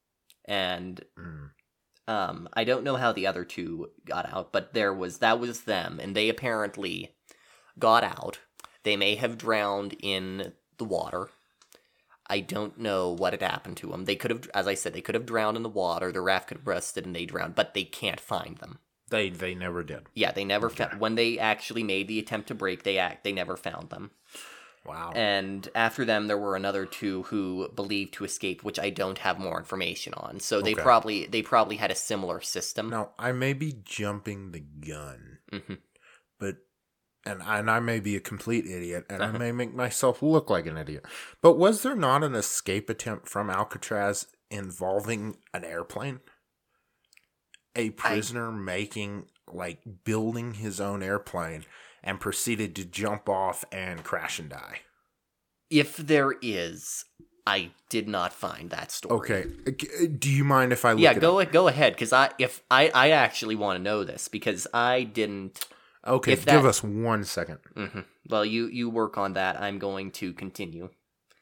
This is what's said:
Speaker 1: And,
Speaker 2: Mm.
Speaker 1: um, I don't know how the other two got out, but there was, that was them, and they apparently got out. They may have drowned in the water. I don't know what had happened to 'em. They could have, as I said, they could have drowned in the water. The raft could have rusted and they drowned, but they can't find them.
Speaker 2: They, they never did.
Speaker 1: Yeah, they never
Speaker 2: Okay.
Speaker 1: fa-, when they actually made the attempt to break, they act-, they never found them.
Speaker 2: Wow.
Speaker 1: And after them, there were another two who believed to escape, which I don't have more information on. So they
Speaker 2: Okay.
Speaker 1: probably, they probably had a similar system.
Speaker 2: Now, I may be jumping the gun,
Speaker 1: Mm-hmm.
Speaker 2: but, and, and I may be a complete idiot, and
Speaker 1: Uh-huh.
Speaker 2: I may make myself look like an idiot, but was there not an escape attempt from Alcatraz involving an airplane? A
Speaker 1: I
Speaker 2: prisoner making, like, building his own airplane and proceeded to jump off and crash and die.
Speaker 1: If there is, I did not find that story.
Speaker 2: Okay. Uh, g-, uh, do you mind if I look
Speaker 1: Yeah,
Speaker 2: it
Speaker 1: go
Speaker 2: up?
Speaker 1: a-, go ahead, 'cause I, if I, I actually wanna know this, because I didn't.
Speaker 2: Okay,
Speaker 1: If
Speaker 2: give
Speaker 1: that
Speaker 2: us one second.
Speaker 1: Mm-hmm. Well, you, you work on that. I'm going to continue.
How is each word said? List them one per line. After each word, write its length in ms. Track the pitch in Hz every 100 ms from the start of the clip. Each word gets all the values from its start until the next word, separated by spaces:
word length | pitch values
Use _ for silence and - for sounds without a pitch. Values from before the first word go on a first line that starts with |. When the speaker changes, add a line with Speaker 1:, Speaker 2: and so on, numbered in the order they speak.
| _ _ _ _
Speaker 1:
And, 600 | - 101 90 90 92 90 - -
Speaker 2:
Mm. 320 | 87 78 71 _ _ _ _ _ -
Speaker 1:
um, 400 | 107 92 85 85
I 100 | 113
don't 200 | 113 127
know 120 | 139 127
how 160 | 123
the 140 | 98 95
other 180 | 90
two 460 | 87 - 85 82 87 _
got 280 | - - -
out, 200 | 95 90
but 200 | 101 -
there 180 | 117 101
was, 240 | 95 90 85
that 200 | 113 117
was 220 | 120 117
them, 360 | - 95 87 82
and 140 | 95 101
they 120 | 110
apparently 840 | 113 127 110 104 101 95 90 90 _ _ - _ _ _ -
got 260 | 113 117
out. 340 | 104 - - - _ - - _
They 120 | 107 101
may 180 | 98 107
have 220 | 120 117
drowned 560 | 113 110 104 101 101 -
in 520 | 98 95 92 95 95 - _ -
the 60 |
water. 460 | 113 87 - 90 98 _ _ _ _ - _ _ _ _ -
I 120 | 101
don't 380 | 92 104 107 -
know 320 | 113 95 90
what 220 | 87 92
had 100 | 98
happened 340 | 92 - - 92
to 140 | 92
'em. 120 | 90
They 120 | 98 101
could 140 | 117
have, 180 | 113 -
as 120 | 101 95
I 80 |
said, 180 | 95 -
they 60 | 85
could 140 | -
have 120 | 113 120
drowned 300 | 113 107 113
in 60 |
the 60 | 113
water. 420 | 101 87 85 90
The 80 | 87
raft 280 | 92 92 -
could 100 | 80
have 80 | -
rusted 380 | 90 - -
and 100 | 92
they 120 | 85 87
drowned, 280 | 90 85
but 200 | 85 98
they 100 | 98
can't 360 | 92 - 104 85
find 360 | - 95 - -
them. 200 | - - _ _ -
Speaker 2:
They, 180 | 110 98
they 260 | 87 92
never 280 | 90 90 87
did. 240 | 78 71 -
Speaker 1:
Yeah, 180 | - 95
they 120 | 98
never 240 | 98 101 113
Speaker 2:
Okay. 160 | 113 117
Speaker 1:
fa-, 60 | 101
when 160 | 110 110
they 220 | 117 117
actually 440 | 110 107 - 113
made 260 | 110 95 98
the 100 | 110
attempt 300 | 107 110 104
to 60 |
break, 280 | 107 98 90
they 120 | 98 95
act-, 260 | 90 -
they 80 | 101
never 240 | 98 90 90
found 340 | - 80 85
them. 220 | 95 101 _ _ - - - - _
Speaker 2:
Wow. 280 | - 156 170
Speaker 1:
And 540 | 120 107 98 98 98 95 113
after 280 | 113 -
them, 220 | 117 107 104
there 120 | 101
were 180 | 101 95
another 300 | 98 98 95
two 360 | - 104 95
who 440 | 90 107 95 90 95
believed 460 | 113 98 101 95
to 100 | -
escape, 400 | 98 - 98 87
which 160 | 104 -
I 100 | 98
don't 280 | 90 95 95
have 200 | 95 90
more 200 | 95 82
information 540 | 85 95 87 82 -
on. 260 | - - 98
So 200 | - 107
they 120 | 101
Speaker 2:
Okay. 100 | 110
Speaker 1:
probably, 440 | 131 117 110 104 -
they 160 | 113
probably 340 | 107 120 101 104
had 160 | 101
a 20 |
similar 460 | 95 - 104 92 87
system. 500 | - 92 - - 110
Speaker 2:
Now, 220 | 113 104 -
I 120 | 120
may 200 | 127 131
be 200 | 139 156 120
jumping 680 | 95 - 104 101 104 98 98
the 80 | 85
gun, 800 | 73 73 76 76 73 58 - - _
Speaker 1:
Mm-hmm. 220 | 101 - 92 _ _ _ _ _ _
Speaker 2:
but, 160 | 98 90 _ _ _ _ _ _
and, 180 | - 98
and 280 | 90 107 110
I 80 | 113
may 220 | 117 113
be 160 | 104 98
a 40 |
complete 460 | - 101 - 117 -
idiot, 400 | 90 87 87 -
and 140 | 98
Speaker 1:
Uh-huh. 120 | 98 113
Speaker 2:
I 20 |
may 140 | 120
make 200 | 120 117
myself 480 | 123 120 - 131 123
look 300 | 151 160 -
like 160 | 95 80
an 100 | 78
idiot, 300 | 73 73 - - - -
but 120 | 165 151
was 260 | 190 214
there 100 | 254
not 300 | 240 131 139
an 100 | 151
escape 560 | 120 - - - 98 107
attempt 380 | 110 - 104 -
from 220 | 101 104
Alcatraz 760 | 95 107 - - 107 101 101 - _ _
involving 840 | 104 98 87 92 98 101 113 107 98 _
an 100 | 92
airplane? 540 | 87 82 87 - 139 127 - _ _ _ _ _ _ _ _ _ _ _ _ - _ 120
A 100 | 110
Speaker 1:
I 40 |
Speaker 2:
prisoner 600 | 110 110 107 107 120 117
making, 760 | 110 95 90 104 110 101 101 - _ -
like, 580 | 87 87 82 - 95
building 500 | - 110 110 117 120
his 260 | 104 107 95
own 220 | 101 101
airplane 600 | 95 101 - - 82 80 76 - - -
and 160 | - 95
proceeded 540 | 104 92 - 110 104 85
to 80 |
jump 440 | 87 95 104 104 -
off 360 | 95 95 90 -
and 300 | 95 92 85
crash 340 | - 90 80 -
and 100 | 78
die. 300 | 67 62 - - _ _ _ _ _ _ _ _
Speaker 1:
If 260 | 151 143 -
there 380 | 151 151 139 -
is, 600 | 123 98 85 85 - - - _ - _ -
I 240 | 98 87 - _
did 200 | 117 107
not 240 | 98 87
find 380 | - 95 - 87
that 200 | - -
story. 240 | - - 113
Speaker 2:
Okay. 340 | - 98 - - -
Uh, 40 |
g-, 180 | 135 - -
uh, 40 | 170 147
do 100 | 139
you 160 | 139
mind 280 | 139 135 127
if 120 | 123
I 80 | 123
look 80 | 110
Speaker 1:
Yeah, 120 | 160
Speaker 2:
it 80 | 117
Speaker 1:
go 180 | 160 190
Speaker 2:
up? 80 | 180
Speaker 1:
a-, 40 |
go 160 | 160 180
ahead, 280 | 147 131 -
'cause 160 | 113
I, 200 | 127 135 -
if 240 | 123 - _
I, 180 | 127 151
I 220 | 127 139
actually 440 | 156 117 - 110
wanna 240 | 110 104 92
know 260 | 98 107
this, 220 | 92 - -
because 380 | 107 117 92 -
I 300 | 120 120 127
didn't. 600 | 117 107 107 98 95 - - - _ _
Speaker 2:
Okay, 280 | - 127 -
Speaker 1:
If 80 | 131
Speaker 2:
give 180 | - 143
Speaker 1:
that 60 | 131
Speaker 2:
us 140 | -
one 400 | 107 104 113 110
second. 360 | 98 - 85 76 _ -
Speaker 1:
Mm-hmm. 240 | 98 95 - _ -
Well, 160 | 110
you, 220 | 107 113 117
you 240 | 120 117
work 260 | 113 107 107
on 180 | 98
that. 240 | 95 92 90
I'm 200 | 101 101
going 320 | 98 98 98
to 200 | - 95
continue. 560 | 85 95 - 92 82 90 _ _ _ _ _